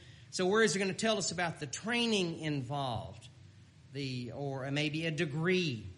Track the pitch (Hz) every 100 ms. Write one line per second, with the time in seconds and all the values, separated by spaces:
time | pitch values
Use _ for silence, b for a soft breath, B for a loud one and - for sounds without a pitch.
0 | B B B - 185 214 220 196 196 -
1 | 220 - - 170 170 - 147 - 214 240
2 | 233 208 175 165 156 147 120 143 135 107
3 | 92 - - - - - - - - 135
4 | 135 127 120 95 143 135 135 143 151 151
5 | 165 151 170 147 170 185 165 113 92